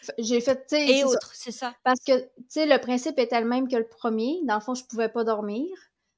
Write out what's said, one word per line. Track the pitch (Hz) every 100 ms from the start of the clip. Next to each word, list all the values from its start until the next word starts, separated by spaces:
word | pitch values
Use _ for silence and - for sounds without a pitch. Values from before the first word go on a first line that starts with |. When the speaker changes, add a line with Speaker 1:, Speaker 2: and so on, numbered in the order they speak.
Speaker 1:
F-, | - -
j'ai | 220 240
fait, | 240 254 -
tu | 302
sais, |
Speaker 2:
et | 285
Speaker 1:
c'est | 269
ça. | 277
Speaker 2:
autres, | 233 -
c'est | - 247
ça ? | 220 247 247
Speaker 1:
Parce | 254 254 -
que, | 254
tu | 254 - -
sais, | 311 311
le | 262
principe | 240 247 277 -
était | 240 233
le | 226
même | 247 262
que | 240
le | 226
premier. | - 233 220 233 359
Dans | 277
le | 208
fond, | 208
je | 254
pouvais | - 226 226
pas | 233
dormir. | 226 214 208 214 330 381 _ _ _